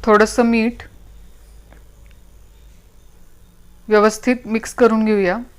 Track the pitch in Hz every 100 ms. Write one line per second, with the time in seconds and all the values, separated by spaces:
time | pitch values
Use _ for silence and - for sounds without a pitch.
0 | - 208 214 - 233 233 226 233 - -
1 | - - - - - - - - - -
2 | - - - - - - - - _ -
3 | - - - - - _ - - - 214
4 | 214 214 - 247 202 220 - - 240 220
5 | 220 208 185 208 247